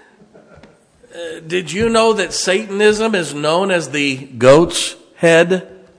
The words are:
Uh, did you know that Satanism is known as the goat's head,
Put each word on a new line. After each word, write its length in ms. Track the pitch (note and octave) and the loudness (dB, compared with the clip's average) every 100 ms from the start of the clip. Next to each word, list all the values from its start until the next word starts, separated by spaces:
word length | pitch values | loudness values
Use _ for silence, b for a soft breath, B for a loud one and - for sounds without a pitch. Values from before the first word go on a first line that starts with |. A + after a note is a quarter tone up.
| B B _ - _ - - _ _ _ _ | B B _ -20 _ -20 -20 _ _ _ _
Uh, 260 | E3+ E3 E3 | -16 -14 -14
did 300 | D#3+ F3+ D#3+ | -8 -8 -6
you 200 | F3 A3+ | -4 0
know 240 | A3+ A3+ | 2 2
that 180 | G#3 E3+ | 0 -4
Satanism 800 | - - F#3+ G#3+ G3 G#3+ G#3+ A3+ | -4 -2 -2 -4 0 2 2 -2
is 200 | G3+ D3 | -2 -4
known 360 | D3 D3+ E3 G3 | -4 -2 0 0
as 200 | F3 C#3+ | -2 -2
the 260 | D3 C#3+ C3+ | -4 -2 -4
goat's 800 | C3+ A#2+ B2 D3 E3+ - - - _ _ | -10 2 6 6 4 -2 -8 -10 _ _
head, 680 | E3+ E3 F3 F#3 F#3 - - | 2 4 4 0 -6 -20 -20